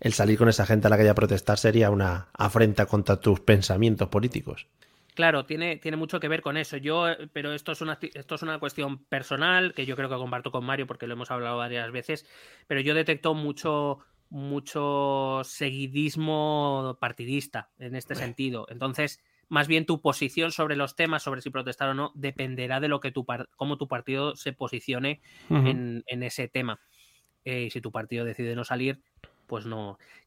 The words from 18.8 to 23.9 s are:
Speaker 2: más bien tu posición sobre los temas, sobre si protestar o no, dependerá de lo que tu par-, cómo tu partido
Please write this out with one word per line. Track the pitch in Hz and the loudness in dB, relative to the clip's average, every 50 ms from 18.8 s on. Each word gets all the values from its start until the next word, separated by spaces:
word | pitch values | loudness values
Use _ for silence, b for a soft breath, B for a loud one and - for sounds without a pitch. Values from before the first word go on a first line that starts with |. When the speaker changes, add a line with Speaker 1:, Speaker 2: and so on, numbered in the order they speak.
| 135 135 127 - 151 143 - _ _ _ _ _ _ - | -6 -4 -2 -2 -4 -4 -4 _ _ _ _ _ _ -2
Speaker 2:
más | 160 147 143 151 | 0 2 2 4
bien | 160 160 160 | 2 2 2
tu | - 165 151 | 2 -2 0
posición | - 156 131 - 147 131 - 165 165 165 | 2 0 0 0 -2 -4 -2 -2 -2 -2
sobre | - - 160 147 147 | 0 -2 0 0 0
los | 143 143 135 - | -2 -2 -4 0
temas, | - 165 160 160 147 | 0 0 0 0 -2
sobre | - 147 135 127 | -2 -4 -6 -6
si | - 143 | -8 -6
protestar | 131 135 127 131 117 - 139 135 | -6 -6 -6 -6 -4 -2 -2 -2
o | 135 | -2
no, | 135 147 147 - | -2 -4 -6 -6
dependerá | 147 135 139 135 - 135 131 127 123 123 123 131 135 | -6 -8 -8 -6 -6 -6 -6 -6 -6 -4 -2 -2 -2
de | 143 151 | 0 0
lo | 147 139 | -2 -2
que | - 131 | -2 -4
tu | 127 139 123 | -6 -4 -4
par-, | - 120 120 127 - _ | -4 -6 -6 -8 -12 _
cómo | - 135 143 147 | -6 -4 -4 -2
tu | 139 147 | -4 -4
partido | 131 | -4